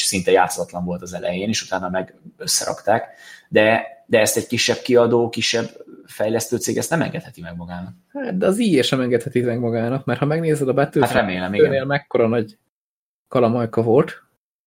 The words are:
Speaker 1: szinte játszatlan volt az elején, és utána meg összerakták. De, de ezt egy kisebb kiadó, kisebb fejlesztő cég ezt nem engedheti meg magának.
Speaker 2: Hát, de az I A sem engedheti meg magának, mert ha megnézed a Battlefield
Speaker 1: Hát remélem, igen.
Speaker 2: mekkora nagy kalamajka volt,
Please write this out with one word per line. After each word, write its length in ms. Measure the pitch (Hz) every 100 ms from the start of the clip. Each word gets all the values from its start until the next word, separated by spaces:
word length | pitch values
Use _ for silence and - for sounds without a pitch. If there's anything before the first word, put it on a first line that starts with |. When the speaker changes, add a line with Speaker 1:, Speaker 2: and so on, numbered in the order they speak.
Speaker 1:
szinte 280 | - 98 90
játszatlan 540 | 92 87 - 85 87
volt 180 | 90 87
az 100 | 90
elején, 340 | 90 90 90 104
és 140 | 107
utána 260 | - 95 90
meg 260 | 92 92 - - -
összerakták. 720 | - - - - - 113 - - - - -
De, 380 | 110 107 113 - - -
de 140 | 113
ezt 160 | 107 -
egy 100 | 101
kisebb 320 | 117 - 113
kiadó, 500 | - 120 117 120 117
kisebb 400 | 117 113 113 110 - - - -
fejlesztő 500 | - 107 113 - 117
cég 200 | - 117
ezt 140 | 117
nem 120 | 165
engedheti 380 | 107 - - -
meg 160 | 85 85
magának. 360 | 87 87 90 - _
Speaker 2:
Hát, 240 | 285 254 185
de 80 | 196
az 120 | 196
I 200 | 233 147
A 40 |
sem 180 | 120 131
engedheti 400 | 123 120 135 127
meg 180 | 123 117
magának, 460 | 120 113 117 135
mert 140 | 135 120
ha 80 | 143
megnézed 420 | 160 165 147 135
a 40 |
Battlefield 340 | 135 139 - 120
Speaker 1:
Hát 100 | 127
remélem, 320 | 104 92 92
igen. 320 | 101 151 135 135
Speaker 2:
mekkora 420 | 143 - 123 113
nagy 300 | 117 107 - _ _ _ _ _ _ -
kalamajka 540 | 131 120 120 117 -
volt, 400 | 113 120 175 - _ _ _ _